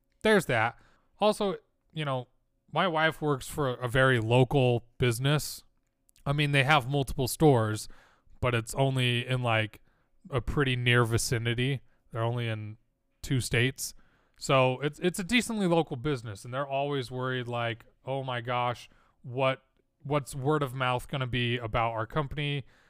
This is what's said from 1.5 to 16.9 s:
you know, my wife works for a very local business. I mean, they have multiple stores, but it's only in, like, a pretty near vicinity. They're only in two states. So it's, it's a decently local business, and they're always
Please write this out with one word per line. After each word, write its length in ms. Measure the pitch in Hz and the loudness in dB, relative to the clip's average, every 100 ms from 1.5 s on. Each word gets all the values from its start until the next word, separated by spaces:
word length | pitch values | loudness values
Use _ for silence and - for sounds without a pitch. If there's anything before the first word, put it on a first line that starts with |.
| 175 _ _ _ | -4 _ _ _
you 140 | 156 151 | -8 -4
know, 220 | 131 123 _ _ _ _ | -4 -6 _ _ _ _
my 160 | 151 185 | -2 0
wife 340 | 156 160 - | 2 2 0
works 260 | 151 135 - | -2 -2 -4
for 220 | - 139 | -4 -2
a 180 | 123 123 | -2 0
very 320 | 127 131 123 | 4 4 4
local 640 | 110 123 127 143 127 120 - - | 4 4 4 4 4 2 -2 -2
business. 640 | 123 113 135 151 - - - _ _ _ _ _ - | 0 2 0 0 -2 -10 -18 _ _ _ _ _ -4
I 80 | |
mean, 180 | 143 147 | 0 2
they 120 | 143 | 2
have 240 | 131 156 120 | 4 4 4
multiple 400 | 143 131 - 123 | -2 -2 -2 -4
stores, 600 | - 156 123 110 107 - - _ _ _ - | 4 6 6 4 -2 -6 -16 _ _ _ -6
but 140 | 127 | -2
it's 220 | 120 113 - | 0 -2 0
only 500 | 135 135 123 120 123 | 0 2 0 0 0
in, 160 | 127 | -2
like, 400 | 123 110 107 - _ _ _ _ - | 0 0 0 -6 _ _ _ _ -8
a 100 | 135 | -4
pretty 360 | - - 135 123 | -2 0 0 2
near 280 | 123 120 | 4 4
vicinity. 800 | 117 113 - 120 117 117 127 135 - _ _ | 4 2 0 -2 -2 -2 -2 -4 -8 _ _
They're 100 | 120 | -4
only 260 | 117 120 117 | -4 -2 -4
in 300 | 110 104 110 _ _ _ _ | -6 -10 -16 _ _ _ _
two 180 | - 135 | -4 -2
states. 540 | - 120 123 - - - - _ _ _ | 0 0 0 -2 -10 -14 -20 _ _ _
So 420 | - 135 127 127 | 0 4 4 2
it's, 180 | 143 147 | -4 -2
it's 180 | 175 175 | -2 -2
a 60 | |
decently 420 | 180 240 226 220 185 | 0 0 0 -2 0
local 320 | 170 156 135 | 2 0 -4
business, 480 | 143 135 113 98 123 | -4 -4 -6 -14 -10
and 80 | |
they're 140 | 127 139 | -8 -4
always 420 | 139 143 | -4 -2